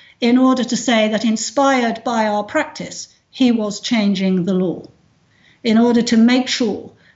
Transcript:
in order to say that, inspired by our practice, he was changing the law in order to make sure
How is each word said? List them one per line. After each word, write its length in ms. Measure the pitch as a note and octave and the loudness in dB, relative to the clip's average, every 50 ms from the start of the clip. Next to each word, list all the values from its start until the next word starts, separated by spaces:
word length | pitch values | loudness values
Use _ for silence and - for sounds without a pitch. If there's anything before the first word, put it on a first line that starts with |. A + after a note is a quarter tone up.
| - _ _ - | -20 _ _ -4
in 180 | B3 A#3 B3+ B3+ | 0 2 2 4
order 260 | C4 C4 C4 A#3+ A#3 | 4 4 2 2 0
to 120 | - A#3+ | -2 -4
say 320 | - - C4+ A3+ A3 G#3+ G#3+ | -4 -2 0 0 2 2 0
that, 160 | A3 G3+ A3+ | 0 0 0
inspired 800 | A3+ A3 - - - - C#4 C#4 C#4 C4+ B3 A#3 A3+ G#3 - - | 0 -2 -2 -4 -4 -2 0 2 2 2 2 0 -2 -4 -4 -6
by 220 | B3+ A#3 A3+ A3 | -4 -2 -2 -2
our 180 | G#3+ G#3 G#3 G#3 | 0 -2 -2 -4
practice, 640 | - - D#4 D4 - - - F3 - - - - - _ _ _ _ | -4 -4 -4 -4 -4 -8 -14 -14 -14 -14 -16 -18 -18 _ _ _ _
he 200 | - - C4 A#3+ | -2 0 2 2
was 280 | A3+ A3 G#3+ G#3 G3 - | 2 0 -2 -4 -8 -8
changing 640 | - - A#3+ A3 G3+ G3+ G3 F#3 F#3+ F#3+ F#3+ F#3 E3+ | -6 -4 -2 0 0 0 0 0 0 0 0 0 0
the 100 | G3 F#3 F#3 F#3 | 0 -2 0 -2
law 140 | E3+ - - - - _ _ _ _ _ _ _ _ _ _ _ _ _ _ - | -2 -4 -8 -12 -20 _ _ _ _ _ _ _ _ _ _ _ _ _ _ -2
in 140 | A#3 A3 A3+ | 2 2 4
order 240 | A#3+ A#3+ A#3 A#3 | 4 4 2 2
to 140 | A#3 - A#3 | 2 2 4
make 320 | A3 A3+ A#3+ B3 C4 B3+ - | 4 4 4 4 2 0 -2
sure 440 | - - B3 G#3 E3 - - - - _ _ _ _ | -2 -2 -2 -2 -4 -6 -10 -16 -20 _ _ _ _